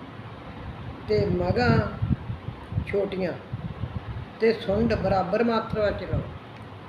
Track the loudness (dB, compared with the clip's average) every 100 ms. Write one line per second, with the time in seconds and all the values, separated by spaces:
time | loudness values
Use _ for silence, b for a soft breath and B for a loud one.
0 | -14 -12 -12 -12 -12 -10 -10 -10 -10 -8
1 | 0 2 4 2 2 4 6 6 4 0
2 | 0 0 -2 -8 -8 -10 -6 -4 0 0
3 | 0 0 -2 -2 -8 -8 -8 -6 -6 -6
4 | -8 -8 -8 2 4 4 2 4 4 4
5 | 4 4 4 2 4 2 0 2 2 0
6 | -2 -2 -2 -8 -14 -14 -14 -14